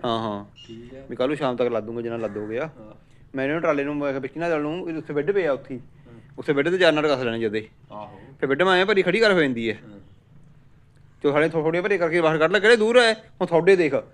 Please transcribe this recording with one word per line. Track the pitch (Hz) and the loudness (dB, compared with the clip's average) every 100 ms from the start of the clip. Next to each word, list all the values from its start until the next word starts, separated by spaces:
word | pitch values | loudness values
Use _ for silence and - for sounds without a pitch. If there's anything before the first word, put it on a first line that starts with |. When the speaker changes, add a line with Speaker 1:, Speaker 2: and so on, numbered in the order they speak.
| 127 | -4
Speaker 1:
ਹਾਂ, | 113 | -4
ਹਾਂ। | 113 104 104 - - | -4 -8 -12 -20 -20
Speaker 2:
ਠੀਕ | 113 120 | -20 -18
ਹੈ। | 131 135 | -18 -12
Speaker 1:
ਵੀ | 120 | -4
ਕੱਲ੍ਹ | 127 | -4
ਨੂੰ | 147 | -2
ਸ਼ਾਮ | 143 123 | -4 -2
ਤੱਕ | 123 | -2
ਲੱਦ | 113 | -2
ਦੂੰਗਾ | 107 117 | -6 -8
ਜਿੰਨਾ | 117 117 | -8 -6
ਲੱਦ | 110 101 | -6 -8
ਹੋ | 104 | -8
ਗਿਆ। | 113 156 | -6 -8
Speaker 2:
ਹਾਂ। | - 107 - - - - 135 | -12 -20 -20 -20 -20 -14 -6
Speaker 1:
ਮੈਂ | |
ਇਹਨਾਂ | 135 156 | -4 -2
ਨੂੰ | |
ਟਰਾਲੇ | 170 147 | 0 0
ਨੂੰ | 143 147 | -2 -4
ਮੈਂ | 143 | -4
ਕਿਹਾ | 135 | -4
ਵਿੱਕੀ | 131 156 | -8 -8
ਨਾਲ | 170 | -4
ਚੱਲ | 156 | -2
ਨੂੰ, | 147 170 180 160 | -4 -6 -8 -10
ਉੱਥੇ | 147 | -6
ਬੈੱਡ | 147 147 | -6 -2
ਪਿਆ | 202 165 | 0 0
ਉੱਥੇ | 131 - | -2 -6
ਹੀ। | 127 | -14
Speaker 2:
ਹੂੰ। | - - - - - - | -14 -20 -20 -20 -20 -12
Speaker 1:
ਉੱਥੇ | 127 | -4
ਬੈੱਡ | 139 147 | 0 0
ਤੇ | 180 | 4
ਚਾਰ | 175 | 4
ਨਾਲ | 151 151 | 4 2
ਕੱਸ | 135 | 0
ਲੈਣੇ | 127 113 | -2 -2
ਜਦੇ। | 113 107 107 _ - | -2 -4 -8 _ -20
Speaker 2:
ਆਹੋ। | 104 104 - - - | -18 -18 -20 -20 -6
Speaker 1:
ਫਿਰ | 139 | -2
ਬੈੱਡ | 139 | 2
ਮੈਂ | 185 | 2
ਐਂ | 180 196 | 4 2
ਭਰੀ | 208 | 2
ਖੜੀ | 180 190 | 2 2
ਕਰ | 220 | 4
ਹੋ | 185 | 4
ਜਾਂਦੀ | 147 120 117 | 2 0 -4
ਹੈ। | 104 - | -6 -10
Speaker 2:
ਹੂੰ। | 101 - - _ - - - - - _ - - - | -20 -20 -20 _ -20 -20 -20 -20 -20 _ -20 -20 -4
Speaker 1:
ਚੋ | 147 | 0
ਸਾਲੇ | 143 160 | 2 0
ਥੋ-, | 165 | 0
ਥੋੜ੍ਹੀਆਂ | 156 165 | -2 -2
ਭਰੀ | 190 196 | 0 0
ਕਰਕੇ | 170 170 | 0 2
ਬਾਹਰ | 165 156 | 2 2
ਕੱਢ | 156 | 2
ਲੈ, | 202 | 4
ਕਿਹੜੇ | 202 240 | 4 4
ਦੂਰ | 214 240 | 6 4
ਹੈ। | 233 | 4
ਹੁਣ | 220 - - 185 | 2 -6 -6 0
ਤੁਹਾਡੇ | 170 165 190 | 2 6 6
ਦੇਖ, | 160 135 - | 4 0 -6